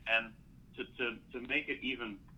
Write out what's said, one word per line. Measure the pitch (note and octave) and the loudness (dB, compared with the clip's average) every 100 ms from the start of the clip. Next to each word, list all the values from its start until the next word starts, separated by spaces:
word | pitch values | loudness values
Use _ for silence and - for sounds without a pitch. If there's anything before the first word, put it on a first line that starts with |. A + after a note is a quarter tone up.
| - | 4
And | A2+ A2+ - - - - - | 4 4 -6 -18 -18 -14 -6
to, | B2 - | -6 0
to, | B2 A2 - | 0 0 -4
to | B2+ B2 | -6 2
make | C#3+ D3 | 2 2
it | C3+ | 0
even, | A#2+ B2 A2+ G2+ - | 0 0 -2 -6 -10